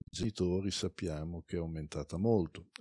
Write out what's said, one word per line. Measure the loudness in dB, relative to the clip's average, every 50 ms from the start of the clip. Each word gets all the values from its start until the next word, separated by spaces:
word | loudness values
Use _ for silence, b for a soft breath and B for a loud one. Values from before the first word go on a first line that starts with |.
| -16 -12
genitori | -6 -2 -2 -2 0 2 2 2 2 2 0 0
sappiamo | -2 0 -2 -4 -4 -4 -4 -4 -2 -2 -4 -4 -6 -8 -8
che | -4 -4
è | -2
aumentata | -2 -2 -4 -4 -6 -4 -4 -6 -4 -4 0
molto | 2 4 6 6 6 4 2 -2 -10 -16 _ -12 -6